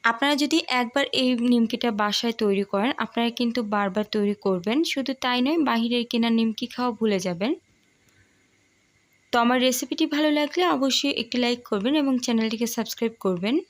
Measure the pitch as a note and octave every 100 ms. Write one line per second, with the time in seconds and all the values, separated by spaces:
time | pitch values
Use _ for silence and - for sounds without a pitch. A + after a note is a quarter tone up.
0 | A#3 A#3 C#4+ D4 D4 D#4+ - B3+ A#3 C#4
1 | C#4 - B3+ A#3+ A#3+ A#3+ A3+ A#3+ A#3+ G#3
2 | G#3 G#3 A#3 A3+ G#3+ G3 G3 G3 A#3 -
3 | A3 - A#3 A#3 A#3+ A#3+ G#3+ G#3 G3+ G3
4 | G#3 G#3+ G3+ G#3 G3+ F#3 F3 C4 E4 C#4
5 | C4 C4 C#4 B3 B3+ E4 C4 A#3 A#3 A#3+
6 | A#3+ A#3 A#3 A3+ A3+ G#3+ A#3+ - B3 A3+
7 | A3 F#3+ F#3 E3+ A3 F#4 _ _ _ _
8 | _ _ _ _ _ _ _ _ _ _
9 | _ _ _ B3 A#3 B3+ B3+ B3+ C4+ C#4+
10 | D#4+ D4 D4+ D4 D4 F4 F4+ C#4+ C4+ -
11 | C#4+ - A3+ B3 A#3+ A#3+ - G#3 A3 D4+
12 | C#4 B3+ B3 A#3 A3 A3 A#3 A#3+ G#3+ -
13 | A3+ A3+ F#3+ F3+ G3 D4